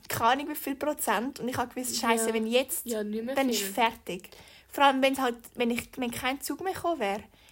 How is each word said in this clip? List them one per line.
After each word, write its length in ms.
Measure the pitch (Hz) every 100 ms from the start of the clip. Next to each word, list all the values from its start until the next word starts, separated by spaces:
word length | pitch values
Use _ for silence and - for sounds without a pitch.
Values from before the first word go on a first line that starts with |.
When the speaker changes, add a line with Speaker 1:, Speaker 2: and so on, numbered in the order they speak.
| -
Speaker 1:
keine 220 | - 226
Ahnung, 160 | 269 294
wie 60 | 294
viel 200 | - -
Prozent. 640 | 285 294 - 202 247 -
Und 80 | 233
ich 100 | 254
habe 160 | 247
gewusst, 240 | - 240 -
«Scheiße, 280 | 233 226 226
Speaker 2:
Ja. 60 | 226
Speaker 1:
wenn 100 | 220
jetzt, 400 | 247 269 - -
Speaker 2:
Ja, 180 | 220
nicht 200 | 208 214 233
mehr 80 |
Speaker 1:
dann 160 | 269 269
Speaker 2:
viel. 80 | 214
Speaker 1:
ist 140 | 196
fertig.» 560 | 196 226 226 - 175 - - - - -
Vor 120 | -
allem, 180 | 277 269
wenn's 160 | 269 269
halt, 200 | 262 240 - -
wenn 160 | 240
ich, 180 | 233 - -
wenn 160 | 240
kein 280 | 233 254 277
Zug 240 | - 285
mehr 100 | 370
gekommen 260 | 370 339 320
wäre, 240 | 202 208 - - -